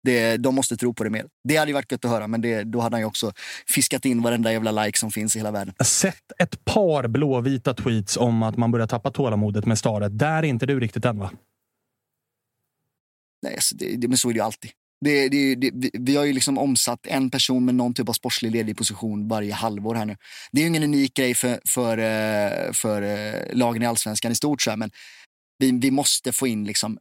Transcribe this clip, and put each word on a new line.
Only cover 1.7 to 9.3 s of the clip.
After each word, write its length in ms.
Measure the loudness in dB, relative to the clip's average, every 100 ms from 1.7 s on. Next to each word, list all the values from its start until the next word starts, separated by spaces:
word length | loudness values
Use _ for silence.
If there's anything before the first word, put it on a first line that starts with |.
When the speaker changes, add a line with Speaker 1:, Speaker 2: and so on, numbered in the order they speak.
Speaker 1:
ju 40 |
varit 180 | -2 -2
gött 120 | -4
att 60 | 0
höra, 160 | -2 -2
men 140 | -2
det, 220 | 0 -2
då 160 | -2 -2
hade 140 | 0 0
han 40 |
ju 60 | -2
också 260 | -4 -6 -6 -14 -12 -2
fiskat 360 | 0 0 0
in 180 | 0 2
varenda 300 | 2 2 2
jävla 320 | 2 0 0
like 140 | 0 0
som 120 | -4
finns 260 | -4 -4 -2
i 20 |
hela 120 | -2
världen. 240 | -4 -6 -2
Speaker 2:
Sett 480 | 0 2 0 -2 _ -2
ett 260 | -2 -2
par 420 | 0 4 4 4 2
blåvita 680 | 2 2 2 2 0 -2
tweets 420 | -2 0 0 0 0
om 260 | 2 4
att 140 | 2 2
man 140 | 2
börjar 160 | 2 0
tappa 240 | -2 -2
tålamodet 560 | 0 0